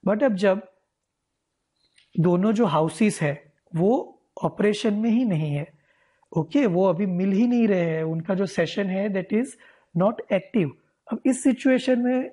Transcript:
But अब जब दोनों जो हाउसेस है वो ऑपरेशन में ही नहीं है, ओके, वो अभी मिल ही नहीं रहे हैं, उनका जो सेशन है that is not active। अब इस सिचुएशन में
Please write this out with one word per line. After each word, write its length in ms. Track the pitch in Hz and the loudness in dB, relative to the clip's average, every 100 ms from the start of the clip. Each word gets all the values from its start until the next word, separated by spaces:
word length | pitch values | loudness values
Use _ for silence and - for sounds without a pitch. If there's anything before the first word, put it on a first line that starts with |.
| - | 0
But 140 | 214 | 0
अब 120 | 277 | 2
जब 280 | 196 196 190 - _ _ _ _ _ _ _ _ _ _ _ _ _ _ - | 2 2 0 -4 _ _ _ _ _ _ _ _ _ _ _ _ _ _ -2
दोनों 320 | 170 175 202 | 2 2 2
जो 120 | 214 | 2
हाउसेस 580 | 233 151 160 160 214 - | 2 2 0 2 0 2
है 300 | 147 147 _ _ _ | -4 -4 _ _ _
वो 460 | 160 185 262 - - _ - | -2 0 0 -4 -16 _ -6
ऑपरेशन 520 | - 170 208 208 233 | -6 -2 -2 0 -2
में 160 | 208 226 | -2 0
ही 140 | 226 | 0
नहीं 300 | 254 170 151 | 0 -2 -2
है, 120 | 143 - _ _ _ _ _ _ - | -4 -8 _ _ _ _ _ _ -4
ओके, 300 | 156 277 254 | -2 0 2
वो 200 | 170 190 | 2 2
अभी 200 | 165 202 | 2 -2
मिल 260 | 175 190 | -2 0
ही 140 | 196 240 | 2 2
नहीं 220 | 247 226 | 2 2
रहे 160 | 190 | 2
हैं, 200 | 170 160 | 0 -2
उनका 300 | 160 165 165 | -4 -4 -4
जो 120 | 185 190 | -2 -2
सेशन 400 | - 165 - 202 | -2 -4 -2 -4
है 220 | 190 208 | -2 -2
that 320 | 190 185 208 | -4 -2 -2
is 80 | 269 - - _ _ 165 | -2 -8 -20 _ _ 0
not 120 | 190 233 - | 0 0 -2
active। 380 | 196 - - 156 - _ _ - | -4 -2 -2 -2 -4 _ _ -10
अब 80 | 220 - | -4 -2
इस 160 | 254 | 2
सिचुएशन 560 | 285 240 269 254 254 254 | 0 2 2 2 2 0
में 320 | 247 254 262 | 2 -2 -4